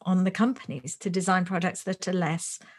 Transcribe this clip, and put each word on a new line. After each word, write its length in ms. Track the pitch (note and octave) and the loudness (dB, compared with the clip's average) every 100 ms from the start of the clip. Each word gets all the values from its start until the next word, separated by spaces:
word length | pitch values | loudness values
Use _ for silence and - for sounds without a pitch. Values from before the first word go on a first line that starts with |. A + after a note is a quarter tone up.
on 200 | - F#3 | 2 4
the 80 | F#3 | 4
companies 640 | F#3 A#3 C4 - D3+ - - | 4 2 0 -6 -8 -8 -6
to 140 | G#3 | -2
design 340 | F3+ F#3 F#3 | 0 2 2
products 400 | F3+ F#3 F3+ - | 2 0 0 -2
that 240 | - F#3 - | -4 -4 -2
are 60 | |
less 460 | F#3 E3 E3 - - - | 0 0 0 -4 -10 -14